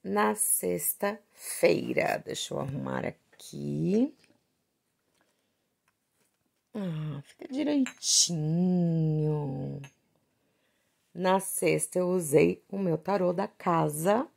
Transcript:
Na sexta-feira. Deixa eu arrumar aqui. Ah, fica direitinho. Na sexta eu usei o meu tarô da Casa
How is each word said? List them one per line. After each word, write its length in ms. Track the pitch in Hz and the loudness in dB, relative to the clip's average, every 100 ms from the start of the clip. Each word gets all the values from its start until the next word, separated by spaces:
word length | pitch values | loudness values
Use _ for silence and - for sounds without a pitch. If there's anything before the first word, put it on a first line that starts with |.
Na 320 | 190 208 214 | -2 0 0
sexta-feira. 1900 | 214 - - 185 175 - - 202 220 _ - - - 175 170 - - - - | 0 0 0 0 -2 -4 -4 -4 -6 _ -18 -14 2 2 2 0 0 0 -2
Deixa 300 | - - - | -6 -10 -6
eu 40 | 147 | -6
arrumar 480 | 139 135 135 131 - | -6 -6 -6 -6 -6
aqui. 1040 | - _ - - 147 143 147 165 208 277 - _ _ _ _ _ _ _ _ _ _ _ _ _ _ _ _ _ _ _ _ _ _ _ _ _ | -10 _ -20 -16 -10 -6 -2 0 0 0 -4 _ _ _ _ _ _ _ _ _ _ _ _ _ _ _ _ _ _ _ _ _ _ _ _ _
Ah, 480 | 220 190 156 156 143 | -8 -6 -4 -6 -8
fica 240 | - - - | -14 -18 -8
direitinho. 2250 | 262 294 294 254 - - - - 170 151 160 180 180 170 165 156 156 151 151 143 139 139 139 139 _ _ _ _ _ _ _ _ _ _ _ _ | -2 0 2 0 -2 0 2 2 0 0 2 2 4 2 2 2 2 0 0 -4 -6 -8 -8 -14 _ _ _ _ _ _ _ _ _ _ _ _
Na 240 | 170 185 190 | -2 2 2
sexta 640 | - - 170 156 - 185 | 0 0 2 2 0 0
eu 80 | 180 | 2
usei 520 | 185 156 151 170 180 _ | 0 4 6 6 2 _
o 80 | 196 | -4
meu 220 | 190 156 | -2 -2
tarô 340 | 175 196 180 | 0 0 2
da 140 | 175 208 | 0 -4
Casa 800 | _ 190 165 156 151 170 214 320 | _ 0 2 2 0 2 2 0